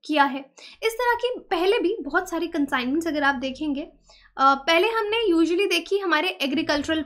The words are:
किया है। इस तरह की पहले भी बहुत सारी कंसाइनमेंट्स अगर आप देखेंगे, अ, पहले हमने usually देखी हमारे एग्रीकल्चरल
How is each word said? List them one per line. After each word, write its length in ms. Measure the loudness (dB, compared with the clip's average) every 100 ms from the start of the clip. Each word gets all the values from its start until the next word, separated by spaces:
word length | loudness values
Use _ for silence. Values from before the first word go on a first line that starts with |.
| -2
किया 180 | 0
है। 300 | 2 0 -12 -20 -20 -4
इस 100 | -4
तरह 220 | 0 0 0
की 240 | -2 -4
पहले 400 | -4 0 2 2
भी 180 | 0 -2
बहुत 280 | -2 -2 -2
सारी 180 | -6 -4
कंसाइनमेंट्स 600 | -2 -2 0 0 -2 -2
अगर 160 | 0
आप 120 | 0 0
देखेंगे, 460 | -4 -6 -4 -4 -6 _ _ -20 _ 2
अ, 180 | 4 4
पहले 320 | 2 2 2
हमने 440 | 0 -2 0 2
usually 360 | 4 4 2 2
देखी 280 | 0 0 -2
हमारे 300 | 0 0 0
एग्रीकल्चरल 760 | -2 -4 -2 0 -2 0 -2